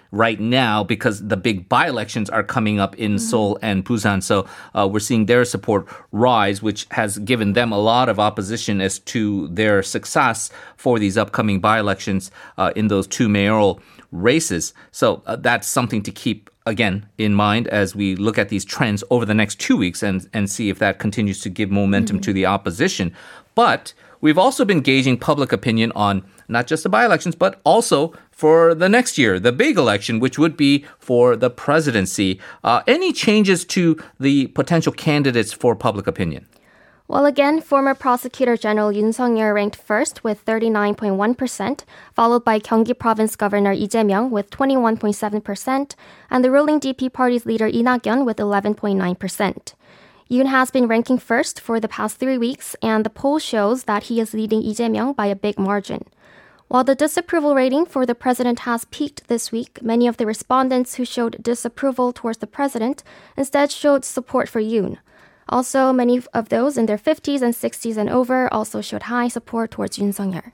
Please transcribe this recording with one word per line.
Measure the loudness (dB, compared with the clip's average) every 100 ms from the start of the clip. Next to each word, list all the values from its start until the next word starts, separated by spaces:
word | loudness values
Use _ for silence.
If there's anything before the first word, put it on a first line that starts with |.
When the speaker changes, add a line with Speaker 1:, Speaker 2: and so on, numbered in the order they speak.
| _
Speaker 1:
right | 0 0 0
now, | 0 0 2 0
because | -2 -2 -2 -2 -4
the | -2
big | -2 -2 0
by-elections | 2 2 -2 -6 -6 -2
are | -2
coming | -2 -2 0 0
up | 0 -2
in | -2 -2
Speaker 2:
Mm-hmm. | 0
Speaker 1:
Seoul | 0 0 -2
and | -2 -2 -2
Busan. | 0 0 0
So, | 0 0 -2 -10 -8
uh, | -2 0
we're | 0
seeing | 0 0 4
their | 4 2
support | -2 -2 -2 -2 -16 -8
rise, | 0 2 4 0 -2
which | -4 -6 -6
has | -4 -4 -4
given | -2 0 2
them | 2 0
a | 2
lot | 2 4 2
of | 2
opposition | 0 0 -4 -4 -2 0
as | -2 -4
to | -6 -2 -2 -2 -4
their | 0 2 2
success | 0 -6 -2 0 0 0 -8 -14 -20 -6
for | 0 2
these | 2 0
upcoming | -2 0 0 2
by-elections, | 2 2 0 -2 -2 -4 -6 -16 -12 -2
uh, | -2 0
in | 2
those | 2 0
two | 0 2
mayoral | 2 2 4 2 0 -8 -20 -14
races. | -2 2 2 0 -4 -6 -12 -16
So, | 0 0 0 -4
uh, | -4
that's | 0 0 -2
something | -2 -2 -2
to | -6
keep, | -6 -6 -6 -10 _ -6
again, | -2 0 -2 -6 -4
in | 0
mind | 2 2 0 0
as | -2 -2
we | -2 -2 -2
look | -2 0
at | -2
these | -2
trends | -6 -4 -2 -2 0
over | 0 2
the |
next | 0 0 -2
two | -2 0
weeks | 0 -2
and, | -4 -4 -4
and | -4 -4
see | -2 -4
if | 0
that | -2 -2
continues | -4 -2 -2 -4
to | -8
give | -4 -2
momentum | 0 2 2 0 -2
Speaker 2:
Mm-hmm. |
Speaker 1:
to | -2
the | 0 0
opposition. | 0 -2 -2 -2 -2 -6 -6 -18 -20 _
But | 2 2 2 -4 -20 -20 -2
we've | 2 4
also | 4 2
been | 2 2
gauging | 2 2 2 0
public | 0 0 0
opinion | -2 0 0 0
on | 0 0 0 -6 _ -6
not | -4 -2
just | -2
the | 0
by-elections, | 2 4 2 -2 0
but | -2 0 2
also | 2 4 2 0 -6 _
for | 0 4 6 6
the | 4 4
next | 4 2 2
year, | 2 4
the | 2
big | 2 2 4
election, | 2 2 0 -2
which | 0 2
would | 0 2
be | 2 2 -2 -12
for | 0 4 4 4
the | 0
presidency. | -2 0 0 2 0 0 0 -2 -2 -10 -6
Uh, | 0 2 2
any | 2 2
changes | 0 2 4 4 2 0
to | 2 2 2 -4 -2
the | 2 2 2
potential | -2 0 2 0
candidates | -2 0 2 2 2 0
for | 0 0 2
public | 0 -2 -4
opinion? | -2 -4 -6 -12 _ _ _ _ _ -4
Speaker 2:
Well, | 2 2
again, | 4 2 0
former | 0 0 2
Prosecutor | 0 0 0 -2 -2 0 0
General | 0 0 0
Yoon | 0 0
Sung-yeol | 0 0 0 0
ranked | 0 -2 -4
first | -4 -2 -2 -4 -6
with | -4
thirty-nine | -2 -2 0 2 0 0
point | -2 0
one | 0 -2
percent, | -4 -4 -6 -6 -12 -20 -8
followed | 0 2 2
by | 2 0
Gyeonggi | 0 0 0 0
Province | -2 0 -2 -2
Governor | -2 0 0
Lee | 0 -2
Jae-myung | 0 2 2 0
with | -2 -4
twenty-one | -2 0 2 2 0
point | -2 -2
seven | -4 -4
percent, | -6 -8 -4 -4 -4 -12 -20 -20 -4
and | 0
the | 4
ruling | 4 4 2
D | 0
P | -4 -4
party's | 0 0 0 -2
leader | -2 0
Lee | 0
Na-kyun | 0 0 0 0 0
with | -2
eleven | -2 0 -2 -2
point | -2 0
nine | -2 -4
percent. | -6 -4 -4 -4 -14 -20 _ -20 -20 _ -2
Yoon | 0 2
has | 2 2
been | 2 2
ranking | 2 2 0
first | 0 -2 -2 -6
for | -4 -4
the | -4
past | -4 -6 -4
three | -2 0
weeks, | -2 -6 -12 -6
and | -2 0 -2
the |
poll | -2 -2 -2
shows | -2 0 0 0 -2
that | -4 -2
he | -4
is | -2
leading | -4 -2 -2
Lee | -2 -2
Jae-myung | -2 -2 -2 -2
by | -2
a | -2
big | -4 -2
margin. | -2 -2 -4 -10 -12 _ -20 -20 -20 _ -2
While | 0
the | 2
disapproval | 2 0 -2 -2 0 2 2
rating | 2 2 0
for | -2 -2
the | -2
president | -2 0 0 -2 -2
has | -6
peaked | -6 -8 -8 -8 -6
this | -6 -4
week, | -8 -8 -8
many | -2 2 2
of | 0
the | -4
respondents | -4 0 0 2 0 -2 -4
who | -6
showed | -4 -4 -4
disapproval | -4 -4 -6 -4 -4 0 -2
towards | -2 -6 -8
the | -8
president | -4 -4 -2 -4 -4 -10 -20 -12 -6
instead | -2 0 0
showed | 0 2 2
support | 0 -10 -4 -2 -2
for | -2
Yoon. | -2 -2 -2 -6 _ _ _ _ -4
Also, | -2 0 2 2
many | 2 2 0 -2
of | -6 -2
those | 0 0 0
in | 0
their | 0
fifties | 0 -2 -2 -2
and | 0 -2
sixties | -6 -6 -6 -4
and | 0
over | 0 0 0 0
also | -2 -4 -8
showed | -8 -10
high | -6 -4 -4
support | -4 -8 -6 -6
towards | -6 -8 -4
Yoon | -4
Sung-yeol. | -2 -6 -6 -10